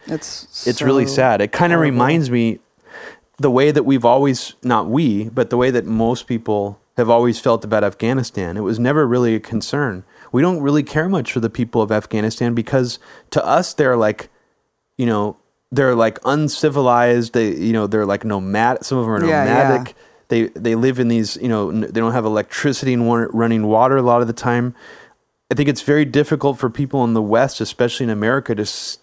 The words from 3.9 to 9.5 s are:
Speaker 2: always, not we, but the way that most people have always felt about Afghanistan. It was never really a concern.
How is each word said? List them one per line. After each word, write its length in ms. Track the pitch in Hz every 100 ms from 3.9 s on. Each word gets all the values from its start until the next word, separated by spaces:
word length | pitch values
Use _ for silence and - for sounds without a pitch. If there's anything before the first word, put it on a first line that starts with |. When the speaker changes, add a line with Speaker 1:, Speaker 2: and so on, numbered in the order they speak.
| 135 117
Speaker 2:
always, 480 | 131 143 127 - -
not 240 | 123 110 87
we, 400 | 131 151 101 110
but 200 | 123 113
the 80 | 123
way 140 | 127
that 140 | 123 101
most 420 | 110 113 123 -
people 500 | 117 113 107 101 98 _ -
have 120 | 113
always 300 | 117 120 113
felt 240 | 131 113
about 200 | 107 107
Afghanistan. 760 | 101 - 113 131 120 - 87 95
It 40 |
was 160 | 98 110
never 300 | 120 147 131
really 260 | 123 120
a 60 | 110
concern. 640 | -